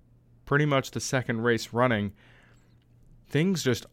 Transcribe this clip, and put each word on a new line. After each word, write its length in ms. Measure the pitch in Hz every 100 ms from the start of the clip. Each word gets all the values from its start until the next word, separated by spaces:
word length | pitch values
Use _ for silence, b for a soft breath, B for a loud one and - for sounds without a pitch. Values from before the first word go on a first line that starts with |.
| _ _ _ _ -
pretty 200 | 143 151
much 260 | 139 -
the 80 | 117
second 420 | - 135 120 113
race 320 | 120 113 -
running, 400 | 113 127 110 101 b b b b b b b _ _ - - -
things 360 | 139 180 175
just 220 | 131 117 -